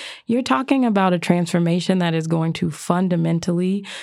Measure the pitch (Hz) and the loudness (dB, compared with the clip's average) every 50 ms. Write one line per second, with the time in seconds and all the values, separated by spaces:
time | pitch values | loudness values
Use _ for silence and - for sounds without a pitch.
0 | - - - - - - 226 262 247 - 262 262 262 - 285 269 247 233 202 196 | -16 -16 -16 -10 -4 -2 -2 0 0 0 0 0 0 2 2 2 2 2 2 2
1 | 190 185 180 170 170 - 175 175 170 170 - 170 170 165 170 180 - - 185 185 | 2 2 2 2 2 2 2 2 2 0 0 2 2 2 0 0 0 0 0 0
2 | 175 170 160 160 160 160 170 165 160 165 160 - 175 165 147 - - - 175 180 | 0 0 0 -2 -2 0 0 0 0 0 -2 -2 -4 -4 -4 -4 -2 -2 0 0
3 | 190 180 180 170 165 165 165 165 - 185 170 175 180 185 196 202 196 - - - | 0 0 0 0 0 0 0 0 0 -2 -2 0 0 0 -2 -4 -6 -8 -14 -14